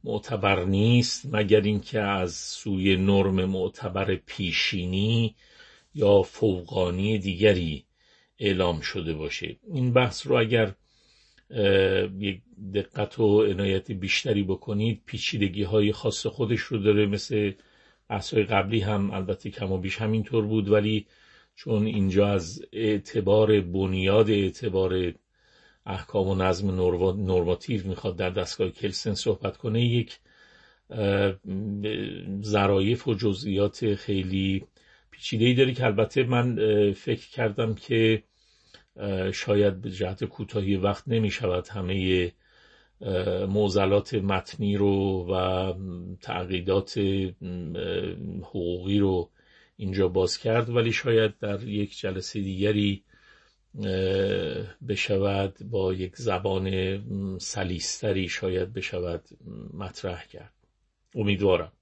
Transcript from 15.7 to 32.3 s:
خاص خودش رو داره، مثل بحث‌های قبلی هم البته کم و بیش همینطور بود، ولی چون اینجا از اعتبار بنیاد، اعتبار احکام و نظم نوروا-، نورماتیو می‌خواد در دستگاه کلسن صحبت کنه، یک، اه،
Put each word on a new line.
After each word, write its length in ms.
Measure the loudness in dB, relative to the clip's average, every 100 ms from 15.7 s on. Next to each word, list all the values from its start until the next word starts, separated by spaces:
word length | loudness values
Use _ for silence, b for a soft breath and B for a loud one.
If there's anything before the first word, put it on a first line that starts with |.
| 2 2
خاص 340 | 0 -4 -4 -6
خودش 340 | -4 -2 -2
رو 180 | -2 0
داره، 280 | 4 4 4
مثل 460 | 0 -2 -2 -2 -4 b b b b _
بحث‌های 360 | -8 0 0
قبلی 360 | 2 2 2 0
هم 300 | 0 0 0
البته 400 | -2 -4 -6 -6
کم 220 | -8 -4
و 60 | -2
بیش 180 | -4 -4
همینطور 500 | -2 -2 0 0 2
بود، 220 | 0 4
ولی 380 | 4 4 -2 -4 b b b b
چون 320 | -16 -2 0 0
اینجا 420 | 2 2 4 4
از 340 | 2 -2 -12 -12
اعتبار 880 | -2 0 0 -2 -2 4 4 6 4
بنیاد، 680 | 4 -2 0 2 4 6 6
اعتبار 840 | 4 2 -2 -4 0 0 0 -2 -6 _ b b b b b -10
احکام 420 | -8 -4 -2 0
و 60 |
نظم 360 | 2 2 2 0
نوروا-، 460 | 0 0 2 0 0
نورماتیو 680 | 0 2 2 -2 -2 -4 -4
می‌خواد 300 | -6 -6 -4
در 140 | -4
دستگاه 400 | -2 -6 -4 -4
کلسن 440 | -4 -6 -4 -6
صحبت 420 | -4 -2 -2 -4 -6
کنه، 280 | -4 0
یک، 340 | 2 0 -2 -12 b b b b b b _
اه، 420 | -4 0 2 0 -2 -8 -8 -6 -6 -6 -6 -8 -10 -8